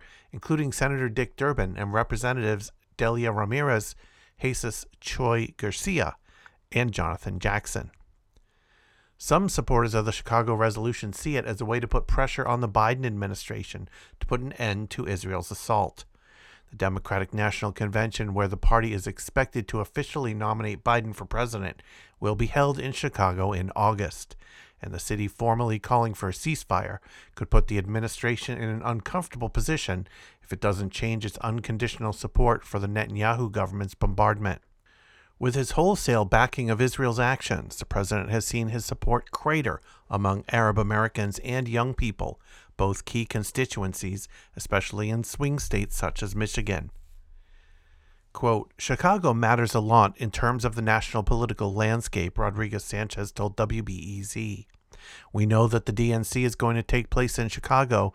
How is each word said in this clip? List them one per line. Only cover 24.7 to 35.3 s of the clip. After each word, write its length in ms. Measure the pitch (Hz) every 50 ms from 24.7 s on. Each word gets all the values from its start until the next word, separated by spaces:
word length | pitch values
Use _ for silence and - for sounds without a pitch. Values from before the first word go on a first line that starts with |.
| _ _
and 140 | - - 92
the 60 | -
city 260 | - - 107 104 104
formally 540 | 98 - - 117 117 113 117 120 113 110 107
calling 340 | - - 123 120 117 113 101
for 140 | - - 95
a 40 | 92
ceasefire 640 | - - 160 156 - - - 98 92 95 95 95 95 _ - - - - - -
could 160 | - 101 -
put 160 | - 107 -
the 120 | - 104 101
administration 800 | 92 98 107 113 113 113 - - - 120 120 110 - - 120
in 120 | 110 113 110
an 140 | 110 110 -
uncomfortable 640 | 120 117 110 - - - 185 170 - - 123 117 110
position 580 | - - - - 160 151 - - 92 92 95 - - - - - - _
if 120 | _ - -
it 80 | 95
doesn't 320 | - 104 98 95 101 92 -
change 320 | - - 113 113 110 110
its 120 | 104 - -
unconditional 760 | - 113 110 117 107 - 113 107 120 110 - - 113 107 101
support 520 | - - - - - 127 117 - - -
for 140 | - - 101
the 80 | 101
Netanyahu 640 | 101 101 107 107 - 101 104 107 113 117 120 123 107
government's 440 | 98 104 95 - 95 101 101 95 -
bombardment. 680 | - - 104 95 98 104 104 104 104 107 98 82 - _ _ _ _ _ _ _ _ _ _ _ _ _ _